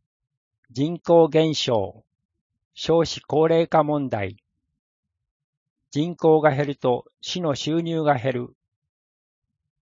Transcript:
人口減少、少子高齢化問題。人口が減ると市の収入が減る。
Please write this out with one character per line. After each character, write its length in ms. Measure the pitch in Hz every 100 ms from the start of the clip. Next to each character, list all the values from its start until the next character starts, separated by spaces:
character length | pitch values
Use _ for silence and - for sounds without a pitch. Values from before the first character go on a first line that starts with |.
| _ _ _ _ _ _ _
人 260 | 123 151 170
口 300 | - 170 160
減 260 | 156 160
少、 500 | 147 - 113 95 - _ _ _ _ _ _ _
少 320 | - - 165
子 160 | 160 -
高 260 | - 147 160
齢 200 | 165 165
化 160 | 160
問 260 | 147 147 131
題。 280 | 113 98 101 _ _ _ _ _ _ _ _ _ _ _ _ _ _ _
人 240 | 143 170
口 260 | 165 165 156
が 140 | 151
減 100 | 135
る 100 | 147
と 300 | 139 131 120 - _
市 180 | - 180
の 140 | 165
収 280 | 131 - 165
入 200 | 165 165
が 140 | 151
減 180 | 135 127
る。 220 | 120 123 _ _ _ _ _ _ _ _ _ _ _ _ _